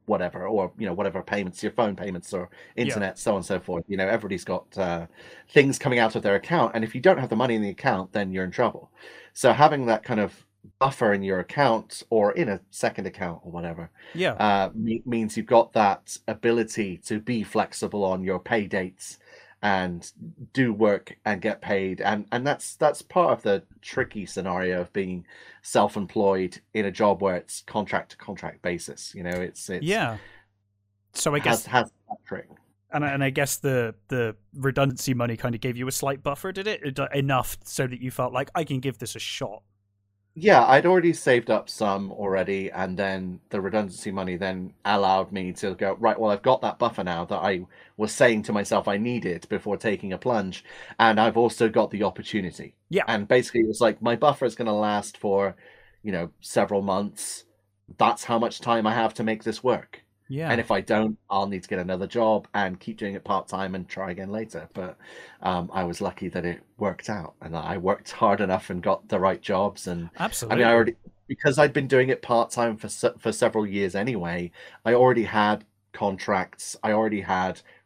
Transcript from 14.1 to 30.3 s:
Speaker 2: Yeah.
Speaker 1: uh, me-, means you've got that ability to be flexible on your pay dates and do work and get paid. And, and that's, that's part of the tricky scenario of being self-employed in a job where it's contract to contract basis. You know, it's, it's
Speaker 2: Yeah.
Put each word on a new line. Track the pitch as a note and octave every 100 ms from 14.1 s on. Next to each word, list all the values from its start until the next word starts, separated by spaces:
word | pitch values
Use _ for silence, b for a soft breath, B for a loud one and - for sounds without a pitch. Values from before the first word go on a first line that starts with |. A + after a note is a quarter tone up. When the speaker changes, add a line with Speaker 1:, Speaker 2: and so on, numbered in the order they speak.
Speaker 2:
Yeah. | E3 F3+
Speaker 1:
uh, | A2+ G#2 G2 F#2+ A2
me-, | A2+ A2+ B2+
means | A#2 G#2+ A2+
you've | A2
got | A#2 -
that | A2+ G#2 F#2+ - - -
ability | G#2+ A#2+ A#2 A2 - G2+ E2+ -
to | G#2+
be | A#2 A#2
flexible | G2 A2 - - G#2 G#2
on | F#2+ F#2
your | F#2+ F#2
pay | - A2+ F#2+
dates | G2 F#2 - - - B B B B
and | G3+ F#2+ F2+ F2 - - - - -
do | C3+ B2
work | G#2 A2 G2+ - - -
and | F#2+
get | G#2+ G2+
paid. | - G2+ F#2+ F2+
And, | G2+ G#2+ G2+
and | A#2+ C3+
that's, | - - -
that's | D3+ D3
part | - F3+ E3
of | A2+
the | G#2+ G2 - _
tricky | - - B2 G#2+ F2+
scenario | G2 F#2 F2+ F#2 F2+
of | F2+
being | G2+ F#2 F2+ - B B B
self-employed | - A#2 G2+ G#2 F#2 A2 G2 F#2+ F2+ - _
in | G#2+ G2+
a |
job | F#2 G#2 F#2
where | G2 F2+
it's | - -
contract | - A2 F#2+ F2+ -
to | -
contract | - F#2 E2+ -
basis. | F2 F2 - - - G2
You |
know, | F2
it's, | F2+ F2+ - -
it's | F#3
Speaker 2:
Yeah. | D#3 G#3+ C3+ G#2+ B